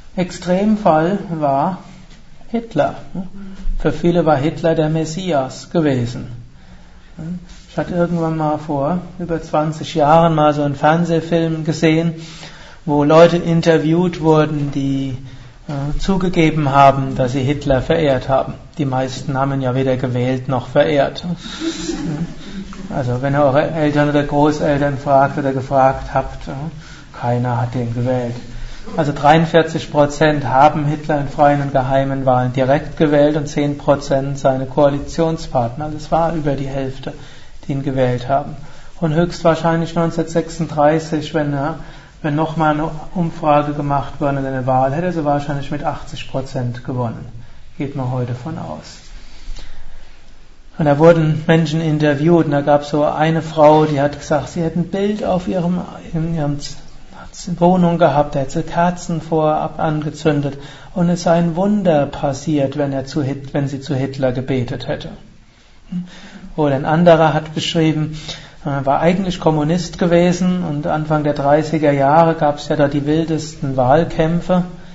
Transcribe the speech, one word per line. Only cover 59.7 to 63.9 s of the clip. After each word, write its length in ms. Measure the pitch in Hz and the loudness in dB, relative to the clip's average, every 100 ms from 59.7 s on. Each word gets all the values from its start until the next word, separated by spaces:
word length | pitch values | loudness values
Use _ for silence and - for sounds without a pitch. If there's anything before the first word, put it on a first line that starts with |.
| - | -4
angezündet 800 | 160 151 151 147 160 143 143 135 - - - | -2 -2 -4 -2 0 0 -2 -6 -14 -18 -12
und 160 | - 175 | -2 0
es 140 | 170 | 0
sei 100 | - | 2
ein 220 | 170 170 160 | 2 2 0
Wunder 500 | 202 208 180 151 139 | 0 2 2 2 0
passiert, 720 | - 147 127 - 151 135 151 | -2 -4 -4 -2 0 0 -2
wenn 140 | 143 | -2
er 120 | 135 | -2
zu 180 | 135 160 | -4 -4
Hit-, 300 | 135 139 - | -4 -6 -6
wenn 160 | 147 139 | -4 -4
sie 140 | 135 | -6
zu 120 | - | -4